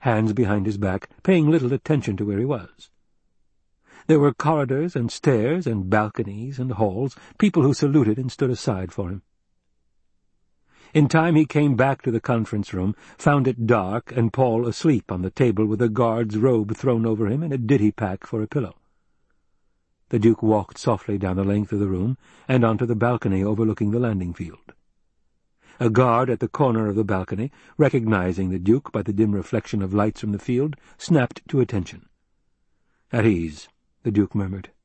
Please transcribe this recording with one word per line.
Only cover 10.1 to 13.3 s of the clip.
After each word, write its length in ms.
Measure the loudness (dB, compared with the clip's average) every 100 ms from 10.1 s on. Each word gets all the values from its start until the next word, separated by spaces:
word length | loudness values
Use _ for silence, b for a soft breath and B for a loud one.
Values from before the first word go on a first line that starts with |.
| _ _ _ _ _ _ b b
In 140 | 2 4
time 300 | 4 4 4
he 80 |
came 320 | 4 2 2 2
back 260 | 2 0
to 80 | -2
the 100 | -2
conference 540 | 0 -2 -2 -4 -4
room, 220 | -4 -4 -4 B -4
found 300 | 0